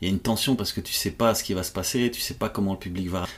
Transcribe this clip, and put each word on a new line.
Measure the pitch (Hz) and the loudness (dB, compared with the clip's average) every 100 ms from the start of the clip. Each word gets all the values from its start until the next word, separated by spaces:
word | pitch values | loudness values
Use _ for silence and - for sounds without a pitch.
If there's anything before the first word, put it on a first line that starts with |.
Il | 92 | 2
y | |
a | |
une | 98 | 0
tension | - 110 135 123 | 2 2 2 2
parce | 101 | 0
que | - | -4
tu | - | -4
sais | - 95 | -2 -2
pas | - 117 | 4 4
ce | 107 | 4
qui | - | 0
va | 92 | -2
se | 87 | -2
passer, | 95 - 127 120 | -4 -2 2 2
tu | - | 0
sais | - - | -6 -2
pas | 107 | -2
comment | - 98 | 0 0
le | 95 | 0
public | 92 90 90 | -4 -4 -2
va | 90 90 | -2 -4